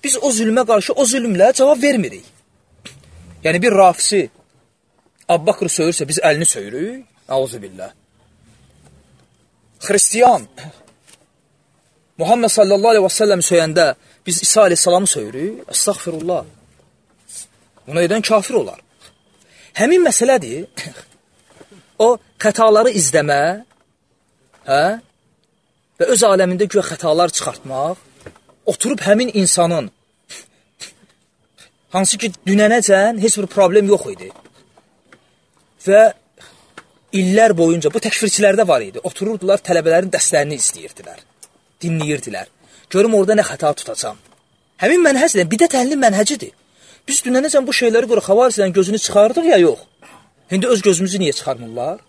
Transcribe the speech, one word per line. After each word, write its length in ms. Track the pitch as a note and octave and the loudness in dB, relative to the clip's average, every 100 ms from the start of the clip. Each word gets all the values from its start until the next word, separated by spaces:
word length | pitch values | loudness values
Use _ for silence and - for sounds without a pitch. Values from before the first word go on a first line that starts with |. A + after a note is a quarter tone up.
biz 160 | C#4+ A#4 | -4 -2
o 140 | C#4+ | -2
zülmə 320 | A3 A3 A3+ A3+ | -2 0 0 2
qarşı 280 | A3 - F#3 | 0 0 -2
o 80 | |
zülmlə 460 | C4 C4 A#3 F3+ G#3 | 0 0 -2 2 4
cavab 300 | C4 C4+ D4 | 4 2 4
vermirik. 420 | C#4+ C4 D3 G2 - _ _ _ _ _ - - _ - - - | 2 0 -2 -8 -20 _ _ _ _ _ -20 -20 _ -20 -20 -8
Yəni, 140 | D#3+ E3+ | -4 0
bir 140 | A#3 G3 | 2 6
rafisi 460 | F#3+ E3+ - G#3 D3+ _ _ _ _ _ _ _ _ _ _ | 4 4 -2 -2 -2 _ _ _ _ _ _ _ _ _ _
Abbaqır 400 | E3+ D#3+ G#3 F3+ | 0 0 -2 -2
söyürsə, 380 | - E3 E3+ C#3 | -2 -2 -2 -4
biz 100 | D3+ | -2
əlini 240 | E3 D3+ E3 | 0 0 0
söyürük. 560 | B2 G2+ B2 F#3 B3+ B3 _ _ | -2 -6 -10 -10 -12 -20 _ _
Auzubillah. 640 | C3+ C3+ A#2+ G2 F#2 F#2 _ _ _ _ _ _ _ _ _ _ _ _ _ _ _ _ _ _ _ | -4 -4 -8 -16 -16 -18 _ _ _ _ _ _ _ _ _ _ _ _ _ _ _ _ _ _ _
Xristiyan 680 | - G3+ - A3 B3 G#3 G#2 - D3+ - _ _ _ _ _ _ _ _ _ _ _ _ _ _ | -4 -2 0 4 4 4 -2 -20 -20 -20 _ _ _ _ _ _ _ _ _ _ _ _ _ _
Muhammed 320 | E3 A#3 A3+ | 0 2 2
sallallahu 400 | - G3+ G3+ A3 | 2 2 4 4
aleyhi 100 | A3 | 2
və 80 | F#3 - | 2 0
səlləm 280 | G#3+ F#3+ | 0 0
söyəndə 420 | - F3 D#3+ D#3+ D#3+ B2+ _ _ - | 2 0 0 0 0 -2 _ _ -8
biz 160 | E3+ | -4
İsa 200 | - G#3+ | 0 4
aleyhisselamı 440 | G3+ E3+ - F3 G3 | 4 4 2 2 0
söyürük. 540 | - G#2+ B2+ E3+ A3 - | -4 -6 -8 -10 -10 -8
Əstəğfirullah. 680 | - - G3 - D#3+ E3 F3 - _ _ _ _ _ _ _ _ - - _ _ _ - | -4 -4 -4 -8 -8 -6 -6 -8 _ _ _ _ _ _ _ _ -20 -20 _ _ _ -10
Bunu 140 | D#3 | -4
edən 220 | E3+ G#3+ | -2 -2
kafir 300 | G#3 A3 G3 | 0 0 0
olar. 260 | B3 G#2+ - _ _ - _ _ _ _ _ - - | -4 -4 -10 _ _ -20 _ _ _ _ _ -16 -4
Həmin 260 | A3 F4+ E4+ | 2 4 2
məsələdir. 580 | - B3 C4 C3+ C3 - - - - - _ _ _ _ _ - G3 _ _ | 2 2 0 -2 -12 -12 -16 -18 -18 -20 _ _ _ _ _ -20 -20 _ _
O 180 | A3 A#3+ _ _ | 2 2 _ _
xətaları 520 | G#3+ G#3 A3+ G#3+ A#3+ G#3 | -4 2 4 4 2 0
izləmə, 460 | D#3+ E3 D3 C#3+ D3+ G3 A#3+ _ _ _ _ _ _ _ _ _ - | 0 0 0 0 -2 -4 -12 _ _ _ _ _ _ _ _ _ -2
hə? 160 | C#3 E3 A3+ _ _ _ _ _ _ _ _ _ _ | 0 0 -2 _ _ _ _ _ _ _ _ _ _
Və 60 | - | 0
öz 80 | B3 | 2
aləmində 400 | A3+ G3 F#3 F3+ | 2 2 0 0
güya 180 | G3+ G#3 | -2 -2
xətalar 460 | - D#3+ E3 D#3 F3 - | -4 -6 -2 0 0 -2
çıxartmaq, 640 | - - C3+ C3 D3 F3+ _ _ - _ _ _ - | -8 -10 -12 -6 -6 -8 _ _ -20 _ _ _ -6
oturub 360 | - - B3+ | -4 -4 -4
həmin 240 | F#3 G#3 B3 G#3+ | 0 0 2 0
insanın, 540 | F#3 - E3+ E3+ A2 _ _ _ _ - - _ _ _ - _ _ _ _ _ _ _ _ _ _ | 0 0 0 -2 -6 _ _ _ _ -20 -20 _ _ _ -20 _ _ _ _ _ _ _ _ _ _
hansı 240 | F3+ F#3+ G#3 | -2 -2 -2
ki, 140 | A3+ F3+ - | -6 -8 0
dünənəcən 720 | G3 G#3 A#3 D#3 G3 G3+ A3+ | 2 4 2 4 2 2 0
heç 160 | G#3+ G#3 | -2 -2
bir 120 | F#3+ | -4
problem 380 | - F#3+ G3+ G3+ | 0 2 4 2
yox 140 | G3+ - | 0 -2
idi. 160 | F#2+ F#2 - _ _ _ _ _ _ _ _ _ _ _ _ _ _ | -14 -16 -20 _ _ _ _ _ _ _ _ _ _ _ _ _ _
Və 160 | - G3+ A3 - _ _ - _ _ - _ _ _ | 2 6 6 2 _ _ -20 _ _ -20 _ _ _
illər 400 | F#3+ F#3 G3+ A3+ F3 | -2 0 4 4 4
boyunca, 340 | E3 E3+ D3+ | 2 0 -2
bu 80 | A3+ | -4
təkfirçilərdə 640 | A3 - G#3+ - G#3 G3 | -4 -4 -2 0 2 2
var 220 | G#3 C#3 G#2 | 2 0 -2
idi, 180 | A2 | -10
otururdular, 560 | F3+ - G3 G#3+ F#3 G3+ | -10 -8 -8 -6 -2 -2
tələbələrin 480 | - E3+ D#3+ E3 F#3 | 0 -2 2 0 0
dərslərini 420 | F3 - D#3+ C#3+ D3 | -2 0 0 -2 -4
izləyirdilər, 640 | - - D#2+ - - - _ _ - _ _ _ | -6 -6 -16 -20 -20 -20 _ _ -20 _ _ _
dinləyirdilər. 640 | E3+ E3 D3+ D3+ A#2+ G2+ F#2+ _ _ _ _ | -6 -4 -4 -6 -8 -12 -14 _ _ _ _
Görüm 320 | F#3 A3 A3 | 0 2 2
orada 160 | F#3+ G#3+ | 2 0
nə 80 | |
xəta 320 | - - D3+ D3 | 0 -2 -4 -4
tutacam. 400 | - A2 A#2 G#2+ _ _ _ _ _ _ | -8 -10 -10 -12 _ _ _ _ _ _
Həmin 240 | G3+ F4 | 0 2
mənhəc 320 | E4 C4+ D#4+ - | 2 2 2 0
də 80 | E3+ | -2
bidət 240 | A3 E4+ C4 | 2 2 2
əhlinin 240 | B3 C#4+ | -2 2
mənhəcidir. 560 | B3 G3 G#3+ C#4+ - _ _ _ _ _ | 0 2 -2 -4 -10 _ _ _ _ _
Biz 200 | - C4+ - | -6 -4 0
dünənəcən 400 | B3+ D4+ D4 B3+ | -2 2 0 0
bu 80 | B3 | 0
şeyləri 320 | A#3+ A3+ A#3+ | 2 2 2
görə 160 | A3+ | -2
xavariclərin 480 | - G3+ B3+ G#3 F#3+ | 2 2 2 2 -2
gözünü 260 | F3+ F#3 G#3 | 0 0 -2
çıxardıq 480 | - G#3 G#3+ B3+ E4 | 0 4 4 2 2
ya 80 | A#3 | 4
yox? 240 | E3+ A#2 - _ - - _ _ _ | 4 0 -8 _ -20 -20 _ _ _
İndi 160 | F#3 A#3+ | -4 0
öz 140 | A#3 | 0
gözümüzü 360 | G3+ E3+ F#3 F#3+ | 2 0 -2 -2
niyə 140 | E3+ - | -4 -4
çıxarmırlar? 600 | - B2 A#2 A2+ C3 G3+ | -6 -8 -10 -8 -8 -8